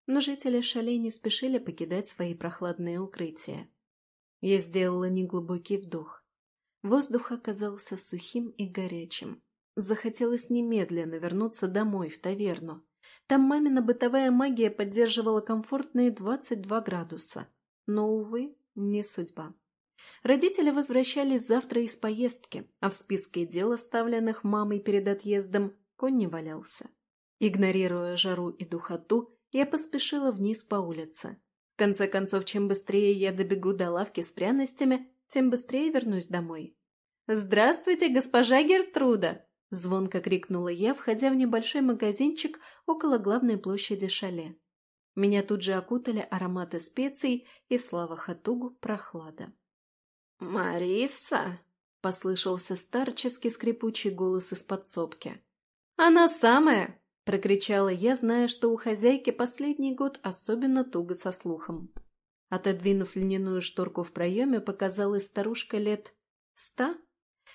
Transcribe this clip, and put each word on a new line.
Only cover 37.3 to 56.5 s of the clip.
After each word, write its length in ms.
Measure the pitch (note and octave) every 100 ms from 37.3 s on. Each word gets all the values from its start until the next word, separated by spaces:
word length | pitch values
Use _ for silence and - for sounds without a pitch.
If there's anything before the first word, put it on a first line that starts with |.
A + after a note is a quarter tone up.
| A3 F#3+ G#3 A#3+ E4 F#4 F4 E4
госпожа 560 | B3+ C4 A#3+ A#3+ C4
Гертруда!" — 840 | D4+ F#4+ - D4 C4 G#3+ E3+ F3 _ _ -
звонко 520 | F#3 F3 F#3+ F#3+ F#3
крикнула 480 | F3 F#3 - F3+ F3
я, 240 | F3 A3
входя 360 | C4+ - A3 C4+
в 60 | C4
небольшой 460 | B3 A3+ A3+ D4
магазинчик 800 | B3+ A#3 G#3+ G3+ C#4+ D#4+ - - - - -
около 320 | D#4+ D#4 A#3+
главной 400 | G3 A#3+ B3 G3+
площади 500 | F#3+ G3 - G3 F#3+
Шале. 500 | - F#3+ F3 D#3+ - _ _ _ _ _ F#3+
Меня 280 | G3+ G3+
тут 180 | G3 G3+
же 120 | F#3
окутали 520 | F#3+ F3+ A#3+ B3 G#3+ -
ароматы 480 | F#3 F3+ F3+ F3 E3+
специй 680 | E3 - C4+ C#4 C4+ B3 - - -
и, 100 | B3
слава 380 | - F3 E3+ E3
Хатугу, 560 | - E3+ A3 B3 B3
прохлада. 800 | - - G#3 - E3 D#3+ D#3+ - _ _ _ _ _ _ _ _ -
"Мариса!" — 1200 | F#3 F#3+ F3+ E3+ F3+ G3+ C4+ - - C4+ F3+ F3+ _ _ _ _
послышался 720 | F#3+ F3+ F#3+ F#3 F#3+ F3+ - F3+
старческий 760 | - B3 B3+ B3 B3 B3 A#3
скрипучий 580 | A3+ A#3 A#3 A3+ - G3+
голос 440 | F#3 F#3 F#3 F3+
из 100 | F3+
подсобки. 800 | - G3 - F3 D#3+ - - - _ _ _ _ _ -
"Она 320 | E4+ E4+ E4+
самая!" — 720 | - A#3